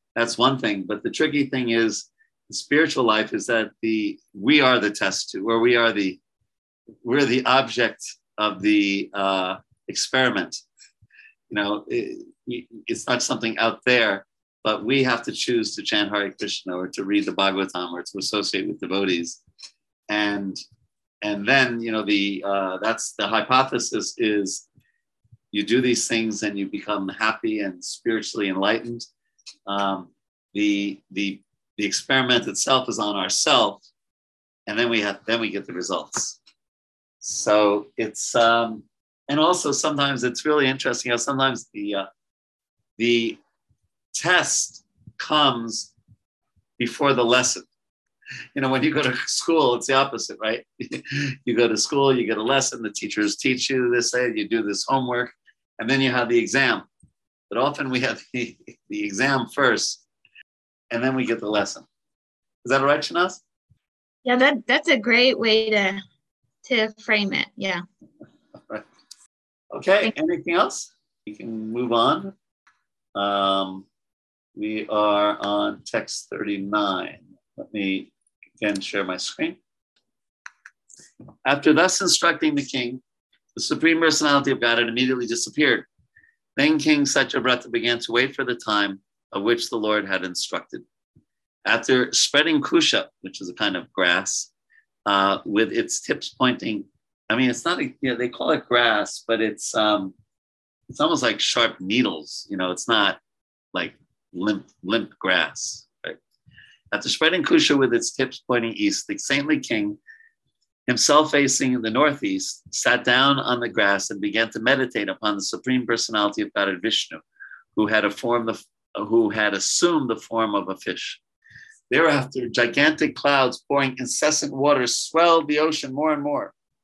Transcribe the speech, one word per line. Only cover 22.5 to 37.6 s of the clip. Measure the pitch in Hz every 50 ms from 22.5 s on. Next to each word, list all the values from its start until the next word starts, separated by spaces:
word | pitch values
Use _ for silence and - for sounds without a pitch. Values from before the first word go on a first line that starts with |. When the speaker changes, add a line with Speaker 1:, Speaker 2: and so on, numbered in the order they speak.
| 98 98 95 92 92 92
Speaker 1:
that's | 98 110 110 - - - -
the | - 101
hypothesis | 98 110 110 104 - 127 131 135 - - - - - - - - - -
is | - 117 107 104 104 98 95 - - - _ _ _ _ _ _ _ _ _ _ _ _ _ - _ _ _
you | - 104 101
do | 101 117 127
these | 127 127 117 113 -
things | - 120 113 113 110 104 104 110
and | 104 101
you | 101 98
become | - 107 101 - 104 104 101 98 95
happy | 95 - 110 110 110 - - 110 110 104
and | 101 95 90 90 -
spiritually | - - - _ 113 113 107 98 - - 113 101 95
enlightened. | 92 95 98 104 113 113 110 117 117 120 - - _ _ _ _ _ _ _ - - _ _
Um, | 98 101 101 101 98 98 92 90 - _ _ _ _ _ _ _ _ _
the, | 101 104 104 101 101 101 101 98 - _ _
the, | 92 98 101 98 98 - _ _ _ _ _ _ _
the | - 104
experiment | 95 - - - - 135 131 127 123 123 120 107
itself | 110 101 - - - 131 127 127 -
is | 104 113
on | 107 104 101
ourself, | 98 92 92 - - - 156 143 123 110 101 - - _ _ _ _ _ _ _ _ _ _ _ _ _ _ _ _ _
and | 104 107
then | 110 120 120
we | 117 107
have, | 104 104 98 - -
then | - 117 117
we | 113 101
get | 90 98 -
the | - 85
results. | 87 87 90 92 80 - - - - - - - - _ _ _ _ _ _ _ _ _ _ _ _ _ _ _ _
So | - - - - - 107 104 107